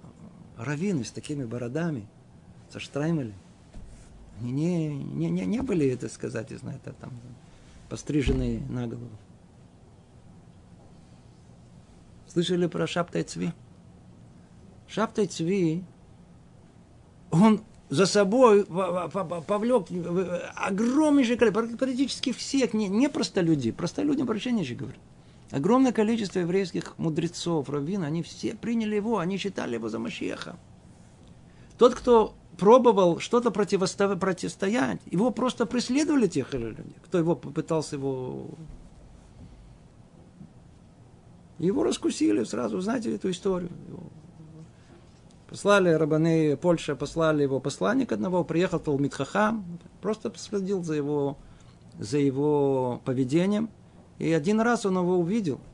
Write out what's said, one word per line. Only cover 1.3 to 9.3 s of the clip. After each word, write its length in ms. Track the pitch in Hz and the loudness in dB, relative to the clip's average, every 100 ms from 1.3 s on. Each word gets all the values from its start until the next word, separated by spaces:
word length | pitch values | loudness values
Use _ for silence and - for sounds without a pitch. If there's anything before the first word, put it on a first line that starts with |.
| 143 120 | -6 -6
бородами, 600 | 120 120 143 175 139 104 - - - - - - | -6 -4 -4 -2 -4 -8 -18 -20 -20 -20 -20 -18
со 120 | - | -14
штраймели. 520 | - 139 156 165 117 98 - - - - - - - - - - | -8 -4 0 0 -4 -10 -20 -20 -20 -18 -18 -18 -20 -20 -20 -12
Они 100 | 113 | -6
не, 380 | 131 165 175 156 | -2 0 0 -2
не, 400 | 143 139 139 165 | -6 -8 -4 -2
не, 160 | 175 185 | -2 -2
не 160 | 220 | -2
были, 260 | 262 185 139 | 0 2 2
это 220 | 123 127 | 0 -6
сказать, 420 | - 117 120 113 | -8 -8 -8 -10
я 60 | - | -12
знаю, 220 | 120 131 | -12 -12
это 80 | - | -14
там 200 | - - 120 120 120 - - - - - | -14 -14 -16 -18 -20 -20 -20 -20 -20 -14
постриженные 720 | 117 - 147 117 131 123 113 131 | -12 -4 0 2 2 0 -4 -6
на 200 | 123 120 | -6 -6
голову. 300 | 117 117 110 - | -8 -14 -16 -20